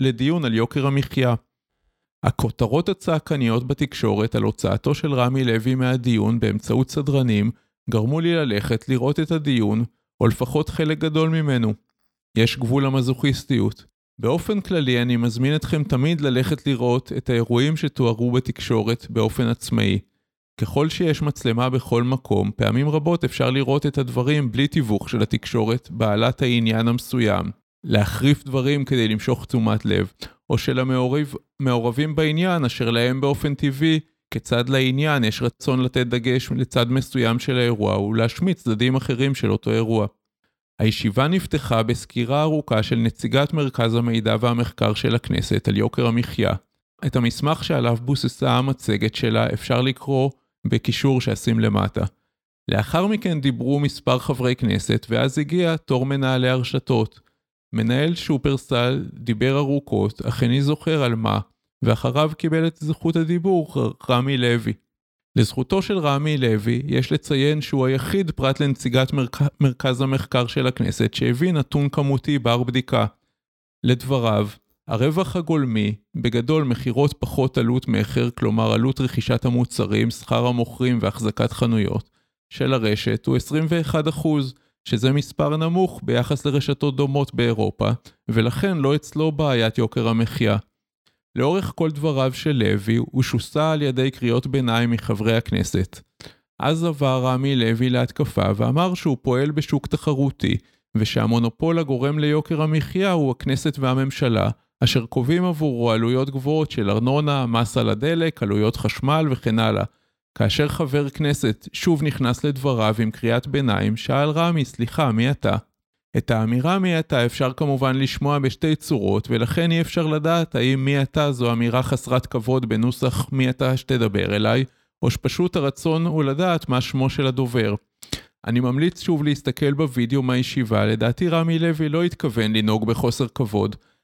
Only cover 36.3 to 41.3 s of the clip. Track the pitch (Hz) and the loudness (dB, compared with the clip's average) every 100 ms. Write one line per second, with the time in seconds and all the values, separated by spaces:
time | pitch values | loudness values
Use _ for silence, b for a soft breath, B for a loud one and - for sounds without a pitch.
36.3 | 127 - 123 127 131 120 131 - 131 113 | -2 -2 -4 -2 0 2 0 -2 0 0
37.3 | 117 - 127 120 110 101 101 101 113 113 | 0 0 0 0 2 0 0 0 0 0
38.3 | - 185 170 - 107 123 131 - 120 139 | 0 -2 0 -2 0 2 0 0 0 0
39.3 | 135 107 104 - 113 113 113 104 - _ | 0 0 0 0 0 0 0 0 -6 _
40.3 | _ _ _ _ - 110 - 110 104 139 | _ _ _ _ -2 0 2 0 0 2